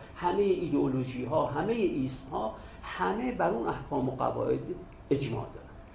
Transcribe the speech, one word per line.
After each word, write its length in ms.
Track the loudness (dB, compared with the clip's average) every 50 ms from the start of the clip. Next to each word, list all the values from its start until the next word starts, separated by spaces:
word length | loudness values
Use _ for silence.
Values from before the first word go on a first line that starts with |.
| -14 -16 -8
همهٔ 280 | -2 0 2 4 4 4
ایدئولوژی‌ها، 1000 | 4 4 4 2 2 4 4 4 4 2 2 0 -2 -4 -4 -2 0 2 2 2
همهٔ 280 | 2 0 0 0 2 2
ایسم‌ها، 840 | 2 2 2 2 0 0 -2 -4 -6 -8 -6 -4 -4 -2 -4 -4 -8 -12 -16 -16 -14
همه 500 | -12 -10 -4 -2 0 0 0 0 -2 0
بر 180 | 2 4 4 4
اون 180 | 4 2 0
احکام 420 | 0 -2 -2 -4 -2 0 0 0 0
و 60 | 2
قواعد 440 | 2 0 0 2 2 2 2 2 0 0 -4 -8 -8 -10 -14 -16 -14 0 2
اجماع 360 | 2 2 2 0 -2 -4 -4 -6 -10
دارن. 120 | -14 -16 -16 -16 -16 -18 -18